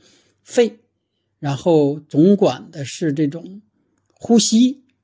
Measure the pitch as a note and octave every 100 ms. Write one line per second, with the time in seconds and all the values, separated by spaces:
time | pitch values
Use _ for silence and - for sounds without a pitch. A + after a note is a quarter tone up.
0 | _ _ _ _ - - A3+ - _ _
1 | _ _ _ _ C#3+ C3+ F3+ D#3+ C#3+ D3+
2 | - C#3+ F3+ G3+ E3 B2 - D#3 C3 -
3 | E3 C#3 D3 E3 E3+ G3 _ _ _ _
4 | _ _ - A#3 - A3 B3+ C#4 _ _